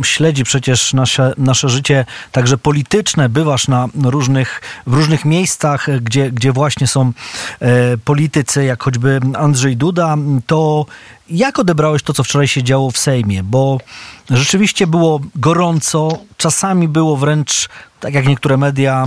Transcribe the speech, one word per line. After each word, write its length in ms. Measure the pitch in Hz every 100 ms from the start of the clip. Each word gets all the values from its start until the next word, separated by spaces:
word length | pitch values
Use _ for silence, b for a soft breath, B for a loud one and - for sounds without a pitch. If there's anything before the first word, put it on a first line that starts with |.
śledzi 420 | 123 - 156 139
przecież 480 | 120 135 131 120 -
nasze, 380 | 135 127 - 131 135
nasze 300 | 131 127 139
życie 360 | 123 139 139 123 B B
także 260 | 131 123 135
polityczne, 680 | 151 147 131 208 - - 127
bywasz 400 | 120 156 127 -
na 200 | 127 123 -
różnych, 560 | 127 143 127 135 123 - B B -
w 80 |
różnych 300 | 131 156 156
miejscach, 640 | 151 165 180 - 151 143 -
e, 120 | 135
gdzie, 300 | 117 131 135
gdzie 220 | 123 131
właśnie 340 | 131 147 - 127
są, 260 | 139 127 - B B B B
e, 360 | 123 123 123 120
politycy, 600 | 131 147 156 151 127 143
jak 180 | 135 120
choćby 380 | 135 123 131 135 131
Andrzej 420 | 143 151 131 135 120
Duda, 400 | 156 175 165 151 147 135 -
to 400 | 156 156 151 147 B B B _
jak 280 | 165 269 285
odebrałeś 440 | 185 156 151 151
to, 100 | -
co 120 | 143
wczoraj 240 | 127 143 139
się 140 | 143
działo 280 | 123 135 131
w 80 | -
Sejmie? 440 | - 131 104 95
Bo 360 | 95 127 135 131 B B B B -
rzeczywiście 560 | 127 143 196 208 - 180
było 340 | 165 165 151 143 147
gorąco, 800 | 147 170 175 165 - 160 156 160 - -
czasami 520 | 165 - 196 185 165
było 280 | 151 160 143
wręcz, 520 | 143 151 139 - - B B _
tak 140 | -
jak 120 | 143 131
niektóre 280 | 135 143 135
media, 480 | 143 135 135 131